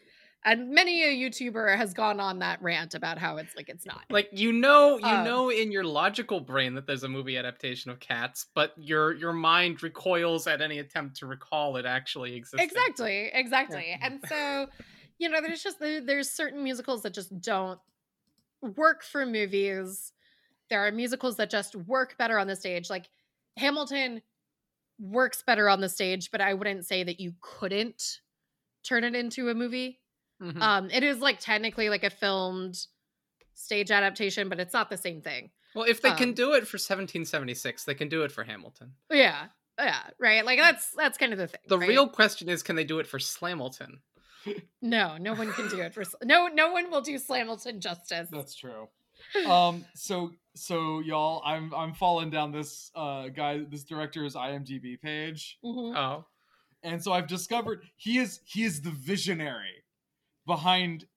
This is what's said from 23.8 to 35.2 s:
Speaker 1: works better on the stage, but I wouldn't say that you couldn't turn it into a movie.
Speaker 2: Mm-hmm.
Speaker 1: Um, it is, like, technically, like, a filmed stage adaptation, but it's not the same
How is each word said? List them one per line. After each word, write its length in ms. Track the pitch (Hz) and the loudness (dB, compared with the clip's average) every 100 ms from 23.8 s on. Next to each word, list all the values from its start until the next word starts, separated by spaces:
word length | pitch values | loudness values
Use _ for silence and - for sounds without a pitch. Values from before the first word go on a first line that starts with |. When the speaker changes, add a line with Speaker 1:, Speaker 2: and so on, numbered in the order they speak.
| 269 277 262 226 - _ _ _ _ _ _ - | -2 -2 -2 -4 -14 _ _ _ _ _ _ -16
Speaker 1:
works 420 | 196 226 254 - | -4 2 2 0
better 280 | - 220 208 | 2 4 6
on 120 | 196 | 6
the 80 | 190 | 2
stage, 400 | - 190 185 170 | -2 -2 -2 -4
but 100 | 214 | 0
I 140 | 196 | 0
wouldn't 320 | 196 208 196 175 | 0 -2 -4 -4
say 180 | 185 | -2
that 160 | 180 170 | -2 -6
you 140 | 180 175 | -8 -10
couldn't 800 | - - 190 196 226 - - - _ _ _ _ _ _ | -16 -8 -4 -2 -2 -4 -8 -10 _ _ _ _ _ _
turn 200 | - 240 | -2 0
it 120 | 233 240 | 0 -2
into 340 | 240 247 240 | -4 -4 -2
a 60 | 233 | -2
movie. 440 | 240 254 254 254 _ _ _ - | -2 -4 -6 -10 _ _ _ -14
Speaker 2:
Mm-hmm. 200 | 175 156 | -8 2
Speaker 1:
Um, 280 | 220 196 185 | 4 4 2
it 140 | 247 | 2
is, 160 | 285 254 | 2 2
like, 200 | 269 202 | 2 2
technically, 500 | - 214 220 - 214 | 2 0 0 0 0
like, 140 | 202 | 2
a 60 | 202 | 0
filmed 680 | - 202 190 185 185 185 180 - _ _ _ _ _ _ | 0 0 0 0 -4 -6 -8 -12 _ _ _ _ _ _
stage 360 | - - 208 202 | -14 -4 -2 4
adaptation, 600 | 208 196 190 202 202 196 | 4 4 2 -2 -2 -2
but 100 | 175 | -4
it's 140 | 180 | -2
not 160 | 240 214 | -2 -2
the 80 | 190 | -4
same 240 | 185 160 | -8 -8